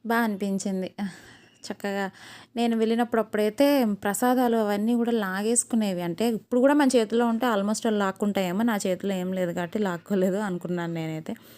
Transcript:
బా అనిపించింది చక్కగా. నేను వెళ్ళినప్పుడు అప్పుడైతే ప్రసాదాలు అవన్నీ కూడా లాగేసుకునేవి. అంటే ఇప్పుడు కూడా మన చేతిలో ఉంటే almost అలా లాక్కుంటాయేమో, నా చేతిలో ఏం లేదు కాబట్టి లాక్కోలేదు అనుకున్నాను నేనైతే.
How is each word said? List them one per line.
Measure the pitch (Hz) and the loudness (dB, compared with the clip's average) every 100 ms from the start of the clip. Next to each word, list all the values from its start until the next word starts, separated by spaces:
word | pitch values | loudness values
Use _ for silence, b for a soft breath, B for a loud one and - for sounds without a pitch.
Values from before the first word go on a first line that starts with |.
| 220 | -2
బా | 233 | 0
అనిపించింది | 226 196 202 196 202 190 185 - 202 B B B B B - | 0 -2 -2 -2 -2 -4 -6 -8 -10 B B B B B -16
చక్కగా. | 208 202 196 190 B B B B 233 | -10 -6 -4 -6 B B B B -2
నేను | 233 226 | 0 2
వెళ్ళినప్పుడు | 220 226 240 220 | 2 0 0 0
అప్పుడైతే | 214 208 214 214 285 285 | 0 0 0 4 4 4
ప్రసాదాలు | 226 202 202 196 247 254 240 226 | 2 0 -4 0 2 4 2 2
అవన్నీ | 208 202 220 | 0 0 0
కూడా | 240 233 | 0 2
లాగేసుకునేవి. | 233 196 190 208 233 - 226 208 180 | 0 -2 -2 0 0 0 0 0 0
అంటే | 175 165 226 | -4 -2 -2
ఇప్పుడు | 214 _ 247 | -2 _ 4
కూడా | 269 | 6
మన | 294 269 247 | 6 4 4
చేతిలో | 214 226 240 | 2 2 2
ఉంటే | 226 247 | 0 0
almost | 208 202 220 233 | 0 0 0 0
అలా | 214 | 0
లాక్కుంటాయేమో, | 196 - 208 202 185 185 | 0 0 -2 0 -2 0
నా | 233 208 190 | 0 0 -2
చేతిలో | 180 196 | -2 -2
ఏం | 185 180 | -2 -2
లేదు | 185 180 | -2 -2
కాబట్టి | 175 170 170 | -2 -4 -2
లాక్కోలేదు | 196 170 - 202 185 190 | -2 -4 -2 0 0 0
అనుకున్నాను | 214 175 170 175 170 | -4 -6 -4 -4 -4
నేనైతే. | 165 160 160 160 226 B | -6 -6 -6 -8 -12 B